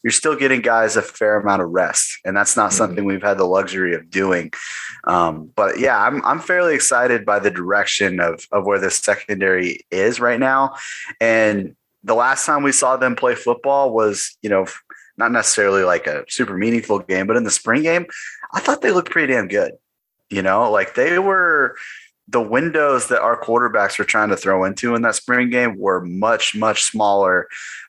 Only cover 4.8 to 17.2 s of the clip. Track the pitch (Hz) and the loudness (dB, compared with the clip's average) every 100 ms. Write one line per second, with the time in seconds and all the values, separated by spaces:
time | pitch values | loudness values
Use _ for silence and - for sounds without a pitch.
4.8 | - - - 90 85 78 78 - 98 - | -12 -8 0 2 2 -2 -8 -2 0 2
5.8 | 131 113 110 139 - 156 - 180 175 143 | 0 2 0 0 -2 -2 0 0 2 2
6.8 | - 123 123 117 104 104 98 87 87 101 | 2 2 2 0 0 0 0 -2 -2 0
7.8 | 98 - 101 90 85 82 - 101 95 98 | 0 0 -2 0 -2 -4 -4 -2 0 0
8.8 | 95 - - 98 - 98 95 92 90 - | 0 -2 -2 -2 -4 -2 0 2 0 -6
9.8 | - 95 104 120 120 120 131 135 135 - | -6 0 0 2 0 0 2 2 0 -4
10.8 | - - - - 117 113 110 101 95 - | -14 -14 -14 -2 2 4 4 2 -4 -12
11.8 | _ _ - 113 123 135 - 147 139 135 | _ _ -2 2 2 0 0 0 2 2
12.8 | 135 127 127 120 127 120 120 120 135 139 | 2 2 0 0 0 0 -2 -2 0 2
13.8 | 135 113 107 98 - - 107 98 92 - | 2 2 0 0 -8 -8 -2 0 0 -8
14.8 | - - - - 117 117 104 - 101 98 | -20 -20 -20 -4 0 0 0 2 4 4
15.8 | 92 87 - 76 - - 113 92 110 117 | 4 2 -2 -6 -6 -4 -4 -2 0 0
16.8 | 110 98 90 92 | 0 -2 0 -2